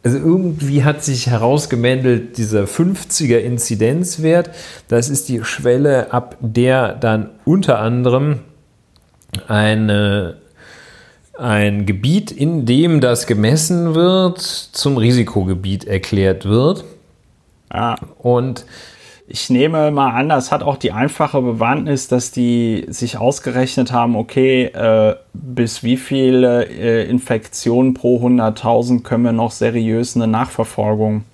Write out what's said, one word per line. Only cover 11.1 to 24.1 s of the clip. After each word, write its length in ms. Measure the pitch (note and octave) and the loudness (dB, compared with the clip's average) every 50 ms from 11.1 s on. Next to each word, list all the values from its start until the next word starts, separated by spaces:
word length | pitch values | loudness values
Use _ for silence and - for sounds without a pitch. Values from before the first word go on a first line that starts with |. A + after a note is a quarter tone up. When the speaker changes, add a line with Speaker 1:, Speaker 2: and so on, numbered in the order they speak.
| _ _ _ _ - - | _ _ _ _ -14 -8
Speaker 1:
ein 460 | B2+ A#2+ G#2+ G#2 G#2 G#2 G2+ G#2 G2+ | -2 0 2 2 2 2 0 0 -2
Gebiet, 460 | F#2+ G2+ F#2+ G#2+ C3+ E3+ G#3+ G#3 - | -2 -2 -2 0 0 0 0 0 -4
in 340 | - A2 C#3 D#3 E3+ D#3+ B2+ | -4 -2 -2 0 0 0 0
dem 380 | A2+ B2 C#3 E3 E3+ D#3+ D3+ | 2 4 4 4 4 4 4
das 240 | C3 B2 A#2+ A#2 - | 4 2 2 0 0
gemessen 680 | - A#2 G#2 G#2 A2 C#3 D#3 D#3 - F#3 F3 E3+ E3 D#3 | -2 0 2 4 2 2 2 2 0 0 0 0 0 2
wird, 460 | D#3+ F3 F3+ F#3 F#3+ F#3 F3+ F3 - | 2 4 4 4 2 2 0 -2 -4
zum 560 | - - - - - - - - - C#3+ C#3 | -8 -10 -10 -10 -12 -12 -10 -2 -2 0 2
Risikogebiet 880 | B2 A2 A#2+ B2 B2 A2+ - - G#2+ F#2 F#2 F#2 F2 F#2+ G2 G2 F#2+ - | 4 4 4 4 4 2 0 0 -2 0 0 -2 -2 -2 -4 -4 -4 -4
erklärt 600 | - G2 F#2+ - - - G2 F#2+ F#2+ F#2 F#2+ - | -4 -4 -4 -2 -2 0 2 2 2 0 0 -2
wird. 380 | G2 G#2 A#2 C3 D#3+ G3 - - - - - _ _ _ _ _ _ _ _ _ _ _ _ _ _ | 0 2 2 2 2 0 -2 -8 -18 -20 -20 _ _ _ _ _ _ _ _ _ _ _ _ _ _
Speaker 2:
Ah. 280 | - G2 A2+ A#2 A2+ - - - - | -6 -4 -4 -4 -4 -6 -10 -18 -20
Speaker 1:
Und 480 | _ - B2 B2 A#2+ B2+ C3 A#2+ - - - - - - - - - - - - - _ - | _ 0 0 2 2 0 -2 -6 -10 -14 -20 -20 -20 -20 -20 -20 -20 -20 -20 -20 -20 _ -14
Speaker 2:
Ich 160 | - - - - | -10 -10 -2 0
nehme 440 | B3+ B3 B3 D#3+ E3 D#3 D3+ D3+ | 2 2 2 2 2 2 0 2
mal 180 | D3 C#3+ C3+ C3 | 2 2 0 0
an, 180 | A#2 B2 C#3 D#3 | 0 0 0 0
das 220 | D#3 C3+ - - | 0 0 0 -2
hat 140 | D#3 C#3+ - | -4 -2 -2
auch 120 | C#3+ C3+ | -2 -4
die 140 | - - - | -2 -4 -4
einfache 500 | E2+ A#2+ C3 C#3+ - - D#3 D3+ - C#3 | -2 -2 -2 -2 0 -2 -4 0 0 0
Bewandtnis, 680 | B2 B2 A2+ A2+ A2+ A#2 C3+ D#3 - D3+ C#3+ C3 - - | 0 0 -2 0 0 0 0 -2 0 -2 -2 -4 -2 -2
dass 240 | C3 B2 B2 - | -2 -2 -2 -4
die 540 | - B2 B2 A#2+ A#2+ A#2+ A#2 A2+ A2 G2 - - | -4 -2 0 0 2 0 0 0 -2 -4 -6 -8
sich 280 | - - A#2+ A#2 - | -8 -8 -8 -6 -6
ausgerechnet 760 | G#2+ A2+ B2+ C#3+ - - C3+ A#2+ B2+ C3 C3 - C3+ B2+ B2 | -2 0 0 -2 -2 -6 -4 -2 -2 -2 -2 0 -2 -2 0
haben, 240 | B2+ B2 A#2 A#2+ | 0 0 0 0